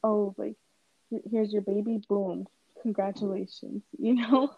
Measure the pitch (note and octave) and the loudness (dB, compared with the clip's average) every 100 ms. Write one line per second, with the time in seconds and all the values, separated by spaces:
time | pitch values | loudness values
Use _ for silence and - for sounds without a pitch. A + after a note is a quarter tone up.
0 | A3 G#3+ G3+ G3 G#3 A3 _ _ _ _ | 2 2 0 -2 -8 -8 _ _ _ _
1 | _ A3+ - A3 G#3+ G#3 G3 G3+ G#3+ A3+ | _ -10 -2 0 2 0 0 -2 0 -4
2 | - G3+ F#3+ F3 F#3+ _ _ - A#3 G3+ | 0 0 0 -4 -8 _ _ -6 -4 0
3 | G3 G3 G3+ F#3+ F#3+ - - G#3 - - | -2 -2 -4 -4 -6 -10 -10 -10 -10 -4
4 | A3+ B3 A#3 C4 C#4 | 2 2 6 4 4